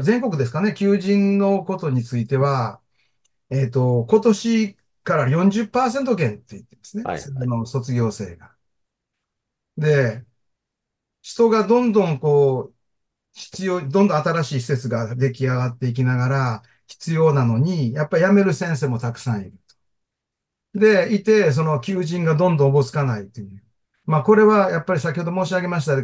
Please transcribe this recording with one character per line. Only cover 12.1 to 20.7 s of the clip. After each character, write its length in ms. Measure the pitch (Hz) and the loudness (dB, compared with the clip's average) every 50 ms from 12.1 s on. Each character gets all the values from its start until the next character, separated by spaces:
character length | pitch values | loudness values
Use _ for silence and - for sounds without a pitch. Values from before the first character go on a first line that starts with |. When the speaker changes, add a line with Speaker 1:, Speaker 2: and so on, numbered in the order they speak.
| 151 127 | 0 -2
Speaker 1:
こ 540 | 156 151 147 143 143 135 131 123 - - _ | 0 2 4 4 4 4 2 -2 -4 -8 _
う、 20 | _ _ _ _ _ _ _ _ _ _ _ _ | _ _ _ _ _ _ _ _ _ _ _ _
必 320 | - - - - - 190 | -20 -20 -16 -12 -8 -4
要、 160 | 185 180 180 147 | -4 -4 -4 -4
ど 160 | 135 147 196 202 | 0 2 2 4
ん 40 | |
ど 80 | 196 160 | 4 2
ん 20 | |
新 260 | 151 147 170 160 165 151 | 0 0 -2 -2 -2 -4
し 80 | - 147 | -4 -4
い 40 | 127 | -4
施 60 | 120 | -4
設 220 | - 143 120 - 117 | -2 -4 -4 -4 -4
が 260 | 117 113 117 110 120 | -4 -4 -4 -4 -4
出 160 | 123 135 131 | -2 -2 -2
来 140 | 120 - 131 | -2 -2 -2
上 40 | 127 127 | -2 -2
が 120 | 123 127 | -2 -2
っ 100 | 123 120 | -4 -6
て 100 | - 131 | -4 -4
い 60 | 123 117 | -4 -2
き 100 | 131 127 | 0 0
な 140 | 127 127 | 0 0
が 100 | 123 123 | 0 0
ら、 360 | 131 139 139 131 120 110 107 - _ _ _ _ | 0 0 -2 -2 -2 -4 -8 -10 _ _ _ _
必 260 | - - - - 165 165 | -20 -20 -12 -6 -4 0
要 200 | 160 160 156 143 | 2 2 4 4
な 120 | 139 123 | 2 2
の 140 | 117 113 117 | 2 2 2
に、 340 | 147 180 185 160 131 113 123 | 0 0 0 -2 -2 -2 -2
や 100 | 151 147 | -4 -4
っ 60 | - | 0
ぱ 80 | 180 | 0
り 80 | 165 180 | 2 4
辞 80 | 196 202 | 4 4
め 100 | 202 196 | 4 4
る 100 | 190 160 | 2 0
先 220 | - 185 170 160 | -2 -2 -4 -4
生 100 | 123 151 | -2 -2
も 120 | 135 120 117 | -4 -4 -4
た 140 | 120 117 117 | -6 -6 -8
く 60 | - | -6
さ 180 | - 123 110 | -6 -4 -4
ん 40 | 101 | -4
い 40 | 95 | -6
る 80 | 95 - - _ _ _ _ _ _ _ _ _ _ _ _ _ _ _ _ _ _ _ _ _ _ | -12 -16 -20 _ _ _ _ _ _ _ _ _ _ _ _ _ _ _ _ _ _ _ _ _ _